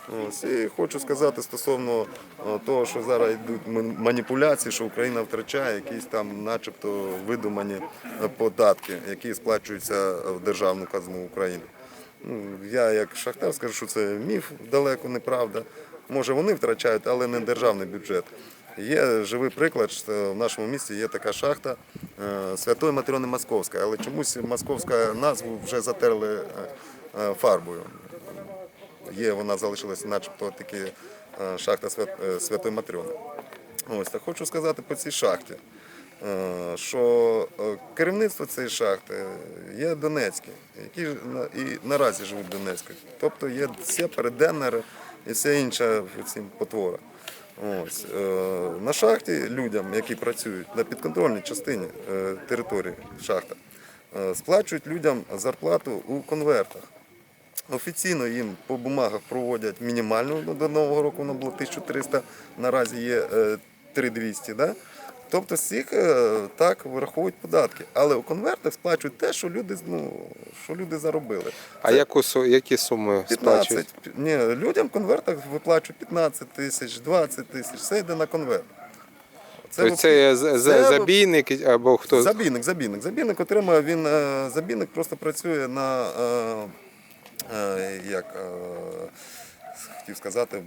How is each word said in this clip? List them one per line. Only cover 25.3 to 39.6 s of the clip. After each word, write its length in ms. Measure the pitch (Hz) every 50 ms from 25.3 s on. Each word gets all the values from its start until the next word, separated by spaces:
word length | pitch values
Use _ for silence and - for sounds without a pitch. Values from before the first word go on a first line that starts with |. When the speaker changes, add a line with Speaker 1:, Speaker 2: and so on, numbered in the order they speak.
| 131 - 123 113 113 104 98
Speaker 1:
вже 160 | 98 120 120
затерли, 540 | 107 123 117 - 120 120 113 107 107 107 107
е, 60 | 98 - - - 98 95 - - - - - - - - - - 101 104 104
е, 40 | 98
фарбою. 480 | - - 117 98 87 85 85 87 85 87 87 - - - - - - 92 98 95 95 95 98 95 95 92 - - - - - - - - - 92
Є, 180 | 98 117 110
вона 260 | 101 98 104 104 101 95
залишилась 480 | 107 104 104 - - 101 95 90 104
начебто 460 | 104 104 98 - - - - 107 101 95 -
таки, 200 | 101 - 104 101 95 95 - - - - - - - - - -
е, 160 | 98 95 92 87
шахта 320 | - - 101 95 - 98
Свят-, 280 | - 110 107 95 - - 95
е, 140 | 95 92 87
Святої 360 | - - 110 101 - 113 107
Матрьони. 340 | 110 - - 90 87 82 80 80 78 - - - - - - - - - - - - - -
Ось, 200 | - 202 190 -
так 120 | - -
хочу 240 | - 175 165 - 170
сказати 360 | - - 165 156 160 156 - - -
по 80 | 147
цій 160 | - - 151
шахті, 420 | - - 127 104 90 90 - - - - - - - - - - - - - - - - - 104
е, 500 | 98 95 95 92 90 90 87 87 85 82
що, 680 | - - - 127 120 120 120 120 117 113 113 110 - - - -
е, 180 | 104 107 104 95 - - -
керівництво 520 | - 165 180 190 214 220 208 - - 147
цієї 240 | - - 131 127 113
шахти 560 | - - 117 101 98 92 - - 98 98 98 95 92 90 80 82 85 87